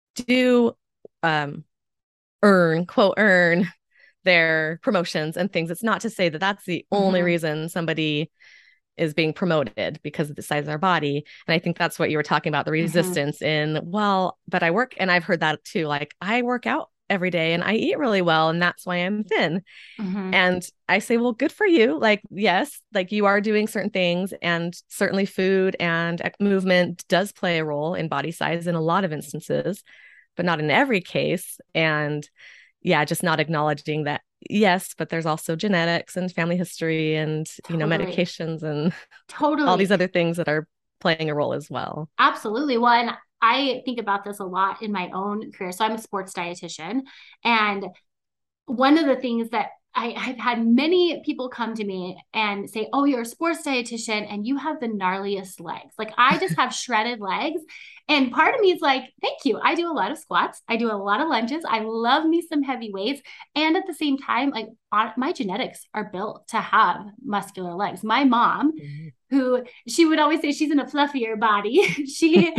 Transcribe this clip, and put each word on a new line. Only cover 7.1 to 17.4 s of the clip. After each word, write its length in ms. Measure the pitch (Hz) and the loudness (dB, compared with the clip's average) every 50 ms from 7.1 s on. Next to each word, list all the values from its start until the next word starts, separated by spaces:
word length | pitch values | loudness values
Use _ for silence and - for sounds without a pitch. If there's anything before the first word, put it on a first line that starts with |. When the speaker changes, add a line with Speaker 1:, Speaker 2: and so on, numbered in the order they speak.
| 185 180 | 2 2
Speaker 2:
Mm-hmm. 60 | 175 | 2
Speaker 1:
reason 440 | 175 170 170 160 156 151 156 156 170 | 2 2 0 0 -2 -2 -4 -4 -6
somebody 600 | - 185 165 160 160 160 156 151 151 147 151 - _ _ - - - - _ _ _ _ _ _ _ | -4 -4 -2 -2 -2 0 0 0 0 -2 -4 -4 _ _ -20 -20 -20 -20 _ _ _ _ _ _ _
is 160 | - 165 156 147 | -2 -2 -2 0
being 180 | - 160 156 | 0 0 -2
promoted, 680 | 151 - 202 175 160 151 139 104 - - 95 82 156 - | -2 -2 0 0 2 2 0 -2 -4 -4 -4 -4 -6 -8
because 300 | - 151 - - 156 147 | -10 -8 -6 -4 -6 -6
of 40 | 147 | -6
the 60 | - | -10
size 200 | - - - 147 | -8 -4 -4 -4
of 40 | 147 | -2
their 140 | 151 151 151 | -4 -4 0
body. 440 | 175 185 175 160 147 143 143 147 147 - - - - | 2 2 2 2 2 0 -2 -2 -4 -8 -14 -10 -2
And 60 | - 165 | 0 0
I 60 | 170 | 2
think 180 | - 175 170 | 2 -2 -2
that's 220 | - 175 160 - - | 0 -2 -2 0 0
what 100 | 165 - | 0 0
you 80 | 151 | 0
were 60 | 151 151 | -2 0
talking 260 | - 147 151 - 160 | 0 0 0 0 0
about, 160 | 147 143 139 | -2 0 0
the 60 | 156 | 0
Speaker 2:
Mm-hmm. 100 | 156 156 | 0 0
Speaker 1:
resistance 600 | 165 165 156 175 160 185 180 156 143 147 147 - - | 0 2 2 0 0 2 0 -2 -2 -2 -2 -2 -2
in, 360 | 151 156 151 151 156 156 151 - | 0 0 0 0 0 -2 -4 -4
"Well, 560 | 170 180 214 208 202 196 190 185 - - _ _ | -4 -2 0 0 2 2 2 0 -2 -4 _ _
but 160 | - - 180 170 | -4 -2 0 2
I 80 | 165 | 2
work," 240 | 170 214 254 - - | 2 0 0 -2 -4
and 140 | - 190 185 | -2 0 2
I've 120 | 175 180 165 | 2 2 2
heard 180 | - 185 160 | 2 0 2
that 220 | 165 156 156 - _ | 2 0 0 -2 _
too, 220 | - - 196 160 | -6 -4 -4 -2
like, 300 | 147 147 143 147 - - _ | -2 -2 -4 -4 -8 -10 _
"I 220 | 180 190 226 247 | -4 -2 -2 0
work 240 | 240 240 247 240 - | 0 -2 -4 -4 -2
out 240 | 226 254 320 - - _ _ _ - | -2 -4 -4 -4 -8 _ _ _ -2
every 200 | 196 185 180 185 | -2 0 0 0
day 240 | 170 170 | 0 0